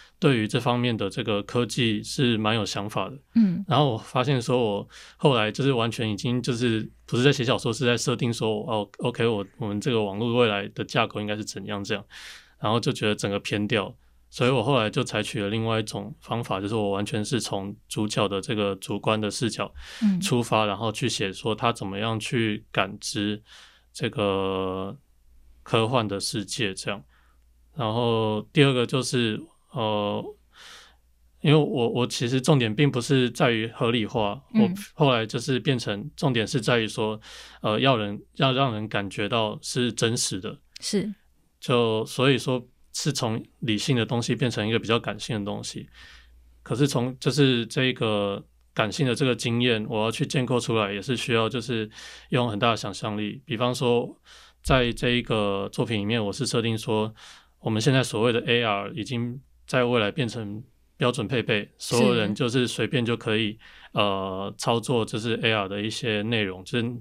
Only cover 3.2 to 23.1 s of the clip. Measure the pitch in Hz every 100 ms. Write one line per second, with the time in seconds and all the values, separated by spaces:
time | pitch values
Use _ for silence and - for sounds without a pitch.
3.2 | - 226 208 175 202 131 147 110 - 135
4.2 | 123 131 117 127 113 101 107 - - -
5.2 | 160 123 107 104 139 127 113 110 110 104
6.2 | 127 123 123 117 123 110 107 - - 117
7.2 | 135 139 120 113 123 113 127 117 - 117
8.2 | 120 113 113 104 110 110 101 - 123 120
9.2 | 117 107 98 - 110 104 139 117 104 98
10.2 | 120 120 117 101 104 120 107 135 110 107
11.2 | 104 107 107 107 98 104 101 101 - -
12.2 | - - - _ 107 117 139 - 107 104
13.2 | 107 101 - 107 104 110 98 - _ _
14.2 | _ - 123 135 110 135 107 135 120 110
15.2 | 104 117 101 113 113 110 107 113 101 -
16.2 | - 117 117 98 101 113 101 98 101 110
17.2 | 104 117 - 101 98 104 _ - 107 -
18.2 | 101 98 - 110 101 95 - 104 107 107
19.2 | 104 - 117 - 101 - - - 214 185
20.2 | 196 123 113 113 107 98 110 104 120 -
21.2 | 101 92 117 107 120 117 101 98 113 110
22.2 | - 123 113 104 - - 98 107 -